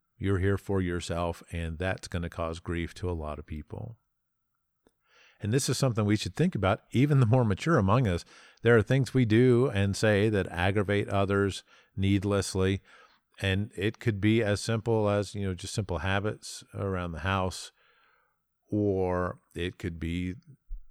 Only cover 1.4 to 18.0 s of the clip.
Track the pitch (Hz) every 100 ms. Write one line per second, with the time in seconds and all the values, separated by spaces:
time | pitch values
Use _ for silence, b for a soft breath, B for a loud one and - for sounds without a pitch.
1.4 | - 85 82 80 92 95 - 90 85 -
2.4 | 82 82 - 85 82 - 90 85 76 73
3.4 | 73 78 78 - - 113 _ _ _ _
4.4 | _ _ _ _ _ _ b b b b
5.4 | 104 123 - 123 135 110 104 107 98 -
6.4 | 170 113 98 107 _ 117 147 143 117 127
7.4 | 117 92 - 165 95 117 117 85 - B
8.4 | B B 113 117 101 131 131 131 120 107
9.4 | 127 120 131 101 98 98 110 101 107 104
10.4 | 90 85 92 101 95 101 - 98 98 101
11.4 | 101 92 - b b - 98 98 101 101
12.4 | 92 95 95 98 _ B B B B -
13.4 | 98 95 104 - 101 - 120 104 107 113
14.4 | 104 104 - 113 110 110 104 104 101 101
15.4 | 98 90 95 - 101 85 95 98 104 117
16.4 | - - - 101 101 92 90 80 95 98
17.4 | 92 - - _ b b